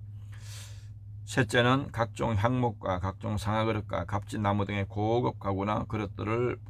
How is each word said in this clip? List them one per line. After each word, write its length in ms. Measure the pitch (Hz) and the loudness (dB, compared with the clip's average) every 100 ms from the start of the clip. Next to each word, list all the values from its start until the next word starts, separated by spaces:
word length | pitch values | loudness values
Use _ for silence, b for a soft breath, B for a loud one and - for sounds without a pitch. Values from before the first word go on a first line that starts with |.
| - B B B B B B B B B - - | -10 B B B B B B B B B -14 -12
셋째는 640 | - - 117 127 120 131 - | -4 0 4 6 6 6 2
각종 420 | - 117 - 131 | -2 -2 0 0
향목과 640 | 104 120 127 120 104 98 90 | 4 4 4 2 0 -2 0
각종 360 | 95 95 104 104 | 0 -2 -2 -2
상아그릇과 680 | 104 110 110 107 101 95 | 0 2 2 0 0 -4
값진 380 | - 104 - 113 | -2 -4 -4 0
나무 220 | 101 101 98 | 2 2 2
등의 200 | 101 98 | 0 -2
고급 520 | 104 107 123 123 104 | 0 2 2 2 0
가구나 460 | 98 98 101 110 | -2 0 2 0
그릇들을, 760 | 107 107 98 104 101 117 123 104 | -2 -2 -4 -4 -2 0 0 -2